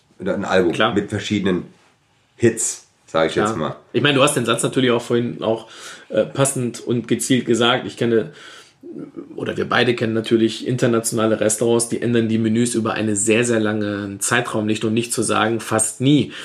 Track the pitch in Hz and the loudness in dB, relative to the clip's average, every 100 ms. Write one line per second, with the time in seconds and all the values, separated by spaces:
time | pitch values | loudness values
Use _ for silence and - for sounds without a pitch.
0 | _ - 92 95 95 95 85 78 113 101 | _ -10 -6 -4 0 2 2 2 0 0
1 | - 101 - 104 95 87 - _ _ _ | -2 -4 -2 0 0 -2 -4 _ _ _
2 | _ _ _ - 117 113 - - _ _ | _ _ _ 2 2 2 -6 -8 _ _
3 | _ 80 80 - 107 98 71 - - 123 | _ 0 0 2 0 -2 -6 -8 -6 0
4 | 143 135 143 135 113 127 135 139 127 117 | 2 4 2 2 0 0 0 2 2 2
5 | - 120 120 - 110 110 - - - - | 2 0 0 -4 -2 -2 -6 -18 -18 -18
6 | - - - - 135 131 120 - - 120 | -4 0 0 2 0 0 -4 -6 -4 -2
7 | 110 113 - 123 120 113 120 127 120 - | 0 -2 2 0 2 2 2 0 -2 -4
8 | 120 113 156 - - - - _ - - | 0 0 0 -10 -20 -20 -20 _ -18 -16
9 | - - - - - 98 98 120 123 - | -14 -16 -14 -10 -6 -4 0 2 2 0
10 | 110 110 107 113 113 - - 127 123 113 | 0 -2 2 2 2 -2 -4 0 2 2
11 | - 117 110 107 107 - 117 117 117 - | 0 0 0 2 0 0 2 2 0 -2
12 | 120 117 113 110 110 113 120 117 107 - | 0 2 2 2 2 2 2 0 -2 -2
13 | 107 101 104 110 120 113 107 107 104 101 | -2 0 2 2 2 2 0 -2 -2 -4
14 | 101 98 - 120 120 113 107 107 113 117 | -6 -6 -2 0 0 -2 -2 -2 0 0
15 | 117 - 107 101 110 113 - 110 - - | -2 -2 0 2 0 0 0 0 0 0
16 | 131 147 - - | 4 4 2 -6